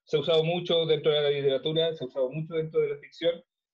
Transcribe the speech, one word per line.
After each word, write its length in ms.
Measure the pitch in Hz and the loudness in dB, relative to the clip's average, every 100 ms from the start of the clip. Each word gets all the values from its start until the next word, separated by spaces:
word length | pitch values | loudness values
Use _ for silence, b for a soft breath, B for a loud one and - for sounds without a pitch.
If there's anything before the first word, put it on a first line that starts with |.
se 120 | _ 151 | _ -2
ha 20 | |
usado 240 | 143 160 | 2 2
mucho 400 | 160 175 170 170 | 2 -2 0 0
dentro 280 | 160 151 156 | 2 2 2
de 100 | 151 | 2
la 80 | 147 | 2
literatura, 640 | 143 139 135 156 160 165 | 2 2 0 0 0 0
se 100 | 160 | -2
ha 20 | - | -8
usado 220 | - 170 | -2 -2
mucho 240 | 160 160 | -2 -6
dentro 260 | 165 160 156 | -4 -2 0
de 100 | 147 | -2
la 80 | 143 | -4
ficción, 440 | - - 165 170 - _ _ | -12 -4 -2 -2 -10 _ _